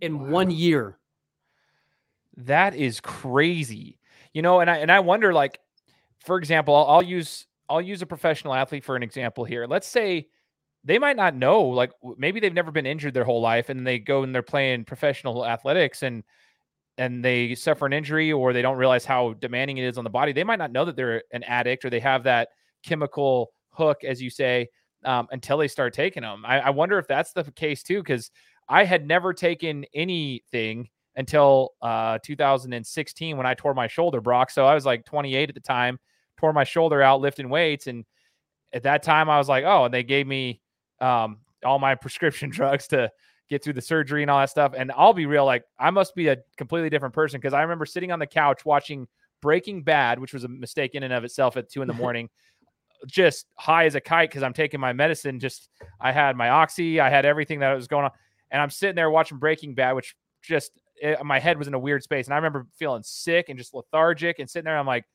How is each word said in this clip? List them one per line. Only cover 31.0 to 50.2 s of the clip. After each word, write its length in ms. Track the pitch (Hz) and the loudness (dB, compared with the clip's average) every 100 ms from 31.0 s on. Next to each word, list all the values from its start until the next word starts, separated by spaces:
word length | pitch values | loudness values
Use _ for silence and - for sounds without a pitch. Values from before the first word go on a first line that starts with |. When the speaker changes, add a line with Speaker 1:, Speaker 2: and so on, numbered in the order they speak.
| _ - | _ -12
Speaker 2:
until, 580 | 131 151 143 135 131 - | -2 4 6 6 4 -4
uh, 360 | 117 113 113 113 | -4 -2 -2 -4
two 140 | - 147 | -6 -2
thousand 360 | 143 135 127 | 0 0 -2
and 140 | 120 110 | -10 -10
sixteen 500 | - 147 - 160 147 | -10 -10 -10 -10 -4
when 100 | 127 | -4
I 80 | |
tore 200 | 127 147 | -2 -2
my 120 | 131 117 | -2 -4
shoulder, 340 | - 170 139 | -2 -2 0
Brock. 300 | 113 123 131 | 0 2 2
So 160 | - 135 | 2 4
I 80 | |
was, 120 | 151 135 | 4 2
like, 180 | 120 | -2
twenty-eight 440 | - 147 139 131 147 | -4 -6 -4 -2 -4
at 60 | |
the 60 | - | -6
time, 380 | - 127 123 127 _ _ _ _ | -6 -2 -2 -4 _ _ _ _
tore 140 | 160 | 0
my 120 | 151 | 2
shoulder 380 | 135 - 165 147 | 0 2 2 6
out 180 | 135 135 | 6 6
lifting 280 | 139 139 131 | 2 -4 -4
weights. 360 | 143 165 147 - | 0 0 -2 -8
And 180 | 120 110 _ _ _ _ _ _ | -12 -14 _ _ _ _ _ _
at 120 | 123 | -6
that 180 | 127 147 | 0 0
time 260 | 156 156 156 | 2 2 4
I 100 | 147 | 2
was 100 | 139 | 4
like, 160 | 131 | 2
"Oh," 200 | 151 196 | 4 4
and 100 | 123 | 4
they 80 | 123 | 0
gave 220 | 120 139 139 | 0 -2 -2
me, 340 | 135 131 117 _ _ _ _ | -4 -6 -8 _ _ _ _
um, 400 | 127 123 110 107 _ _ | 0 0 0 -6 _ _
all 140 | - 139 | 0 2
my 160 | 135 | 2
prescription 560 | 131 131 - 165 143 143 | -2 -4 -4 -2 -2 -6
<laughs> 0 | |
drugs 360 | 160 139 139 - | -2 0 0 0
to 220 | 143 117 - _ _ _ | 0 0 -6 _ _ _
get 160 | 143 | -6
through 80 | 147 | -6
the 100 | 135 | -8
surgery 400 | - 160 139 147 | -4 -2 -2 -2
and 80 | 143 | 2
all 80 | 139 | 2
that 100 | 139 | 2
stuff. 220 | - 143 131 | 2 0 0
And 160 | 131 127 | -6 4
I'll 160 | 185 | 6
be 140 | 196 147 | 6 2
real, 180 | 147 | 4
like, 200 | 135 123 - - | 4 2 -2 -2
I 120 | 139 | 0
must 240 | 190 190 | 2 0
be 140 | - 160 | 0 0
a 100 | 131 - - | 0 -4 -16
completely 320 | 131 165 160 | -6 -4 -2
different 240 | 147 135 | -2 -2
person, 260 | 120 156 135 | -2 -2 -2
'cause 120 | 135 | -2
I 100 | 139 | 0
remember 220 | 160 170 | 0 -2
sitting 280 | 151 - 180 | -8 -8 -6
on 60 | 170 | -6
the 60 | 147 | -2
couch 380 | 160 147 131 | 0 2 0
watching 440 | - 147 - 143 123 _ _ _ | 0 0 0 -8 -14 _ _ _
Breaking 400 | 143 165 185 196 | 0 0 0 -6
Bad, 360 | 147 151 127 123 | 0 2 2 0